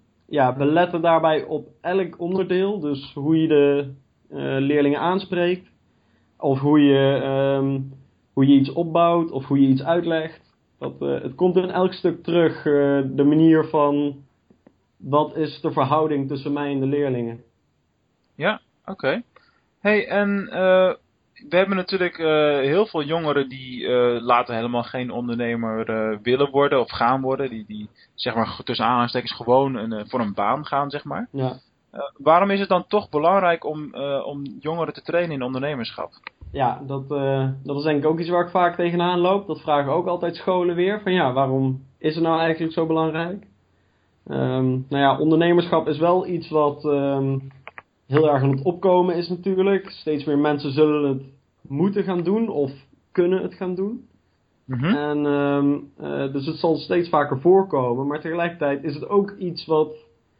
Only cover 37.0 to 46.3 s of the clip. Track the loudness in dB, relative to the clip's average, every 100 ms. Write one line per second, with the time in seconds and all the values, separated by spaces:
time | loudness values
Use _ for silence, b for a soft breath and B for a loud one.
37 | -6 -2 0 0 0 -4 -6 -4 0 2
38 | 2 0 0 -2 0 2 0 0 -2 0
39 | 0 2 2 2 -2 -8 0 0 2 -2
40 | -2 -4 -4 -6 -2 0 0 0 0 -2
41 | -2 0 2 2 0 2 0 -2 -10 _
42 | -4 0 0 2 0 0 -2 -2 0 0
43 | 0 -2 -6 -8 -14 _ _ _ _ _
44 | _ _ -8 -4 -2 0 0 -2 -4 2
45 | 2 4 2 4 4 4 2 0 0 0
46 | 2 2 0